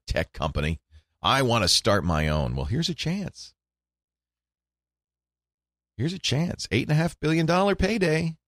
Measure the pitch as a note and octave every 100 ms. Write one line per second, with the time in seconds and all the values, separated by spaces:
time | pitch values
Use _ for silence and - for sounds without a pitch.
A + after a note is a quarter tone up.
0 | - - D#2 - D2+ D2 D2+ D#2+ _ -
1 | _ _ F#2+ C3 C3 A#2 F2+ - - G2+
2 | E2 D#2 D#2 D2+ C2 B1+ C#2 C3+ E3+ E3+
3 | D#3 F#3+ F#3+ - - _ _ _ _ _
4 | _ _ _ _ _ _ _ _ _ _
5 | _ _ _ _ _ _ _ _ _ -
6 | C#3 F#3 - C3 F2+ - - A2+ D3 D3+
7 | E3 - D3 D#3+ D#3+ F3 G3+ F#3+ G#3 A3+
8 | F3 D#3 E3 D#3+